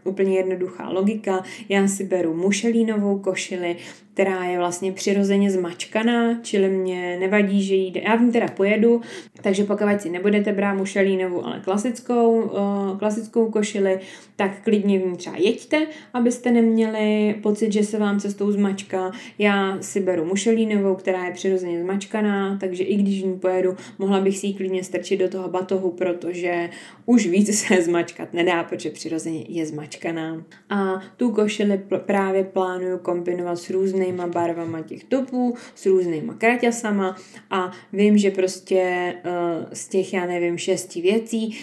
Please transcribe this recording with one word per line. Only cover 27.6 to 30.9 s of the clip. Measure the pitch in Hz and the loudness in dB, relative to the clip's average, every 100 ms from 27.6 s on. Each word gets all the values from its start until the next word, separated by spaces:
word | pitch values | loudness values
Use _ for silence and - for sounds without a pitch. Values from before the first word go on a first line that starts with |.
| - | 2
se | 185 | 2
zmačkat | 170 170 170 - - | 4 0 -2 -8 -6
nedá, | 175 180 170 | 0 0 0
protože | 170 180 160 | -2 -6 -8
přirozeně | 151 - 160 160 160 - | -10 -8 -6 -6 -8 -6
je | 170 156 | -6 -6
zmačkaná. | 151 151 - 175 165 160 160 165 - - | -8 -12 -10 -8 -6 -6 -8 -12 -20 -4
A | 202 190 | -2 0